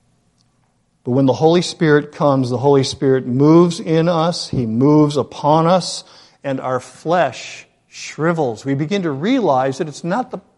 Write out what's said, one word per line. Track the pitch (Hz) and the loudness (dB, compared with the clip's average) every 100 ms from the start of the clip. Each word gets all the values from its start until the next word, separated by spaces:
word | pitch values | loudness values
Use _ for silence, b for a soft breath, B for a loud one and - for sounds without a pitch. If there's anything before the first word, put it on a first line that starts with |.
| _ _ _ _ _ _ _ _ _ _ | _ _ _ _ _ _ _ _ _ _
But | 127 | -4
when | 127 135 | 0 2
the | |
Holy | 120 156 175 | 2 2 2
Spirit | 170 - 160 147 147 | 0 -2 2 2 0
comes, | - 151 135 123 | -2 0 0 0
the | 123 | 0
Holy | 139 143 | 2 2
Spirit | 127 - 139 131 127 | 2 -2 0 0 -2
moves | 123 147 165 175 170 | 2 4 6 4 0
in | 208 160 165 | -2 0 0
us, | 165 165 165 - | 0 -2 -4 -6
He | 131 113 | -4 -2
moves | 113 139 151 147 143 | 0 4 4 4 0
upon | 113 - 147 156 165 | -4 -4 0 2 4
us, | 185 170 - b b b b | 0 -2 -10 b b b b
and | 139 135 | -8 -8
our | 131 127 | -4 -6
flesh | - - 151 180 143 - - - - _ _ | -8 -10 -2 0 0 -4 -14 -18 -20 _ _
shrivels. | - - - 160 165 135 110 | -18 -16 -4 -2 0 -2 -4
We | 139 139 | -4 -4
begin | 156 202 | -2 -2
to | 170 | -4
realize | 135 185 269 185 131 135 131 | -4 -2 0 2 2 0 -4
that | 160 | -8
it's | 143 | -8
not | 170 214 247 | -6 -4 -6
the | 190 - | -12 -18